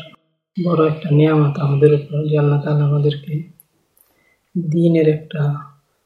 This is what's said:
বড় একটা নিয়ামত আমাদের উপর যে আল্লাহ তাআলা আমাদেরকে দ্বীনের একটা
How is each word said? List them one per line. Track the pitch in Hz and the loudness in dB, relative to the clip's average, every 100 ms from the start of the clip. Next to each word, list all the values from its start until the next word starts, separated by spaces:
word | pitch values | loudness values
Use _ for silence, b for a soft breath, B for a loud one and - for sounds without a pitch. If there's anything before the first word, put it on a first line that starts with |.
| - - _ _ _ - 170 | -12 -20 _ _ _ -6 -2
বড় | 160 156 | 2 0
একটা | 156 151 | 0 0
নিয়ামত | 147 156 156 143 139 | 2 4 4 0 0
আমাদের | 143 139 151 | -2 2 4
উপর | 143 - 147 151 | 2 -2 -6 -2
যে | 151 | 0
আল্লাহ | 147 143 | 0 0
তাআলা | 151 147 143 | 0 0 0
আমাদেরকে | 143 147 143 - 151 - _ _ _ _ _ _ _ _ _ _ 180 | 0 0 -4 -6 -10 -10 _ _ _ _ _ _ _ _ _ _ -8
দ্বীনের | 165 165 170 165 156 | -4 0 2 2 2
একটা | 156 - 156 143 143 - _ _ _ | 0 -4 -4 -4 -4 -10 _ _ _